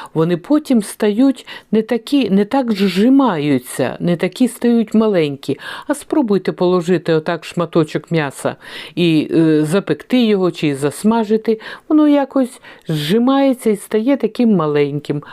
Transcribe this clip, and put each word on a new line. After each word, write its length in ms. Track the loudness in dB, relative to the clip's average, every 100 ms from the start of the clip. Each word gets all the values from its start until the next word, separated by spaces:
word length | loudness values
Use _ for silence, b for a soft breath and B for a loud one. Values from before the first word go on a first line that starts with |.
| B
вони 220 | -2 0 -2
потім 460 | 0 0 2 0
стають 640 | 0 -2 0 2 2 0 -8 B B
не 100 | -2
такі, 480 | 0 -4 -2 0 2
не 140 | 2
так 280 | 2 0 -2
зжимаються, 1200 | 0 0 2 4 4 4 0 0 -2 -2 -4 -4 -2
не 160 | -2 -2
такі 320 | -2 -2 -2
стають 460 | 0 0 2 2
маленькі. 640 | 2 2 2 0 -2 -6 -8 B B B
А 80 |
спробуйте 580 | -8 -2 -2 2 0 -2
положити 640 | -2 0 0 0 -2 0
отак 300 | -2 -2 -6
шматочок 680 | -6 -6 -2 0 -2 -4 -4
м'яса 460 | -4 -4 -4 -6 -8 B B B
і, 340 | B 2 2 2
е, 340 | 2 2 2
запекти 600 | 2 -2 -2 -4 -2 0
його 260 | 2 2 0
чи 240 | -2 -4
засмажити, 880 | -2 -4 -2 0 0 0 0 0 -4 B B 0
воно 200 | 2 4
якось 520 | 2 2 0 -2 -4 B B B
зжимається 840 | -4 0 0 2 2 2 2 0
і 60 | -2
стає 400 | -2 -2 0 0
таким 400 | 0 0 2 2
маленьким. 680 | 2 0 0 -2 -6 -6 -8